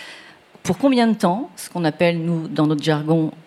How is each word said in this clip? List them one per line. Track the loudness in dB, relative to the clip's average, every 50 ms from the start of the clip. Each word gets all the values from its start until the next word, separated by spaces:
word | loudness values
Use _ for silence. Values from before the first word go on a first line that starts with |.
| -20 -20 -20 -20 -20 -20 -20 -20 _ _ -20 -8
Pour | -6 -4 -2
combien | 2 2 2 4 4 4
de | 2 2
temps, | 2 2 0 0 -2 -6 -10 -12
ce | -16 -16 -10
qu'on | -6 -2 -2
appelle, | -2 0 2 2 2 2 0
nous, | -2 -2 -2 -2 -4 -4
dans | -2 0 2
notre | 2 0 0 0
jargon, | 0 0 0 0 2 2 2 2 -2 -4 -10 -14